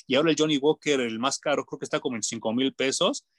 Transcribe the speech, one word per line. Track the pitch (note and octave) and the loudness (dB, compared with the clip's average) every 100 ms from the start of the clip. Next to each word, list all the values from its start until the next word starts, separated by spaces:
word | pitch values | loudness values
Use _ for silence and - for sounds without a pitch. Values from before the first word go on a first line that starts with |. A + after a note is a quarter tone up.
| - | 0
Y | B2+ | 2
ahora | E3 | 4
el | D3+ | 4
Johnny | D#3 C#3+ | 2 4
Walker, | C#3+ D3+ D3+ C#3 | 2 2 0 0
el | A#2 A2 | 0 -2
más | C3 - | -2 -2
caro, | D#3+ C#3 - | -2 -2 -2
creo | C#3 | -10
que | |
está | C#3 D3+ | -6 -4
como | C#3+ A#2 | -4 -6
en | |
cinco | - A#2 A2+ | -6 -4 -2
mil | A#2 C3 | 0 -2
pesos, | - C3 - F#3 C#4+ - | 0 -2 0 -2 -2 -10